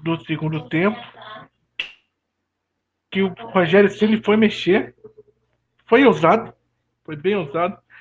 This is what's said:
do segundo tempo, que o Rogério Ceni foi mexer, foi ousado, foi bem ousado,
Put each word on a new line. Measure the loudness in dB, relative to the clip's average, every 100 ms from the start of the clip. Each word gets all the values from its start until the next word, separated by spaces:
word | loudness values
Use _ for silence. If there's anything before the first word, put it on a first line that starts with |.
do | -6 -6
segundo | -4 -6 -4 -6 -4
tempo, | -2 -2 -2 -14 -20 -20 -20 -20 _ _ _ -16 _ _ _ _ _ _ _ _ _ _ _ _
que | -4
o | -4 -4 -4
Rogério | -2 2 4 4
Ceni | 2 0 0
foi | 0 2
mexer, | 2 0 0 0 -2 _ -20 -20 -20 _ _ _ _ _ _
foi | 4 4
ousado, | 4 2 2 -2 -18 _ _ _ _
foi | -16 -6
bem | -4
ousado, | -4 -4 -4 -4 -6 _ -20